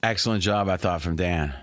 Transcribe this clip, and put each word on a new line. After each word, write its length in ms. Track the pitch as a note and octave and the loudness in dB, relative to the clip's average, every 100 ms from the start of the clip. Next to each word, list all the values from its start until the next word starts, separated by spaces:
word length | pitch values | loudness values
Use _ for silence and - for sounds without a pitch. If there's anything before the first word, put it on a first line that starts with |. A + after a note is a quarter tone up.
Excellent 400 | A2+ A2 - G#2+ | -2 0 0 0
job, 260 | F#2 G#2 G2 | 2 2 2
I 80 | F#2 | 0
thought, 240 | F#2+ F2 | 0 -2
from 160 | E2 E2 | -2 -2
Dan. 380 | F2+ E2+ D2 C#2 | 0 0 -2 -4